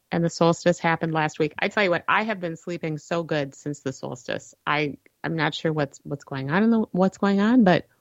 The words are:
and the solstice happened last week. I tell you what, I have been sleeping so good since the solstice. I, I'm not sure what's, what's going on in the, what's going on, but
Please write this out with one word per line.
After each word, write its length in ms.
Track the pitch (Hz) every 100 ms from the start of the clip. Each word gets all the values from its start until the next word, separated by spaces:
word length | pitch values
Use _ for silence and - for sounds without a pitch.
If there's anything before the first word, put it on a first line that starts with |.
| -
and 140 | 175
the 60 | 165
solstice 500 | - 170 170 175 170
happened 320 | 170 165 165
last 240 | 160 151 -
week. 160 | 156 -
I 80 | 196
tell 160 | 214
you 60 | 196
what, 140 | 170 -
I 140 | 190
have 160 | 220 202
been 160 | 175 165
sleeping 420 | - 170 165 151
so 240 | - 170
good 320 | 160 156 139
since 260 | - 147 147
the 120 | 135
solstice. 640 | - 139 131 - - - _ -
I, 300 | 147 151 - _ _
I'm 140 | 151 165
not 180 | 156
sure 180 | - 165
what's, 280 | 156 143 -
what's 220 | 151 143
going 260 | - 139 135
on 140 | 175
in 60 | 220
the, 100 | 226 214
what's 280 | 175 190 -
going 220 | 202 196
on, 220 | 208 254
but 240 | 190 160 - _